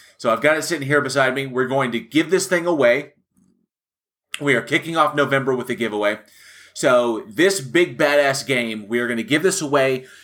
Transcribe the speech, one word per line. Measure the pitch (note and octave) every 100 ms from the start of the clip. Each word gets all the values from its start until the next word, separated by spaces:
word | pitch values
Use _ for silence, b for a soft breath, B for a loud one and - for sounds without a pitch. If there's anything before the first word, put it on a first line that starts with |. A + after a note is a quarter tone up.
| b b
So | A#2+
I've | A2+
got | D3 D#3
it |
sitting | D3 D#3+ C3+
here | D3
beside | C3 C3+ C3 C3+
me. | C3+
We're | B2 B2
going | C3+ B2
to | A2+
give | - D3+ D#3
this | F#3 -
thing | F3+ E3+
away. | D#3 A#2+ C3 C#3+ _ _ _ _ _ _ _ _ _ _ _ _ -
We | C#3+ A#2+
are |
kicking | - D#3 D#3+ D#3+
off | D3
November | D3 C3 C#3 C3
with | B2+ A2+
a | A2+
giveaway. | A2+ G#2 G#2 G#2+ - B B B B
So | - G3 B2 A#2+ A2 -
this | G#2+ F#3+ G3
big | C3 E3 E3 B2
badass | D3 D3 C#3+ C3+ -
game, | B2 A#2 G#2+ G2+
we | A#2+
are | A#2+
gonna | A#2
give | G#2 D#3
this | F#3 F#3
away | C#3+ C#3 C3+ C3 B B